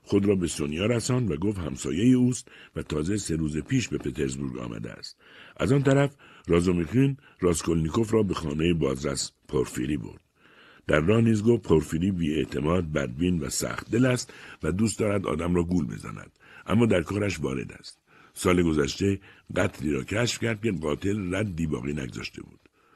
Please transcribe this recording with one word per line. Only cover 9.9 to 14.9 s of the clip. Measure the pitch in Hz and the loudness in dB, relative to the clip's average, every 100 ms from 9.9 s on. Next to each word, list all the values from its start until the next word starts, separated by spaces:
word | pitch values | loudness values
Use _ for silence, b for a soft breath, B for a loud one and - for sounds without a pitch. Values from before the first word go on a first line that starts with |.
| 73 | -4
برد. | 50 50 _ _ B B B B - | -6 -16 _ _ B B B B 2
در | 78 | 4
راه | 80 113 | 4 4
نیز | 117 107 | 4 4
گفت | 110 117 | 4 2
پورفیری | - 80 76 80 95 | 4 4 4 0 0
بی‌اعتماد، | 90 80 78 65 65 73 90 80 | 0 0 0 -2 -2 0 0 0
بدبین | 76 65 64 87 87 | -2 -4 0 0 0
و | 65 | -2
سخت | - 62 - - | -4 -4 -6 -2
دل | 110 | 2
است | 127 123 - B B B | 2 2 -4 B B B
و | 78 | -2
دوست | 90 110 | 2 0